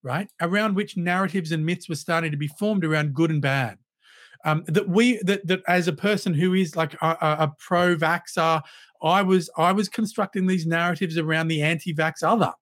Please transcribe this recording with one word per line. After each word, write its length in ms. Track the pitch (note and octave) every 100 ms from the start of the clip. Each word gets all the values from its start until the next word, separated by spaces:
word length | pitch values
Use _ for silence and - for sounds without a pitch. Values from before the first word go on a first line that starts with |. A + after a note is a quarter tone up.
right? 260 | B2+ C#3 G3+ _
Around 360 | E3+ G3+ G#3+ G3
which 200 | G#3 -
narratives 560 | F3 F3+ F#3+ F#3+ D#3+
and 140 | E3 D#3
myths 220 | F3 -
were 80 | D#3
starting 340 | - E3 E3
to 60 | D3
be 120 | D3
formed 360 | - G#3 G#3
around 300 | E3 D#3 D3+
good 160 | C3+ E3
and 120 | D#3
bad. 360 | C#3 C3+ A#2+ G2 _ _ _ - - -
Um, 200 | D#3 D#3 E3
that 220 | D#3+ F#3+
we, 300 | F3+ B3 A3+
that, 240 | F#3 G3+ E3+
that 160 | F#3 F#3
as 200 | F3+ E3+
a 40 |
person 420 | D3 G3+ G3+ G3+
who 200 | D3+ F#3
is, 220 | F#3 F3 D#3+
like, 180 | D#3+
a, 220 | - D#3+ E3
a, 160 | D#3+ D3+
a 80 | D#3 -
pro-vaxxer, 1040 | - F3 F3+ F3 D#3+ E3+ - - E3 D#3+ - - - _
I 200 | D#3+ G#3
was, 280 | F#3+ F#3 D#3+ -
I 160 | E3+
was 160 | G3 G3
constructing 580 | - G#3+ - F#3+ G3 F#3
these 200 | F#3 D#3+
narratives 520 | E3 F3 D#3+ F#3+ D#3+
around 300 | D#3 D#3+ D#3+
the 140 | D#3
anti-vax 600 | D3+ E3 - D#3 D#3+ D#3+
other. 300 | D#3+ A3+ C3 -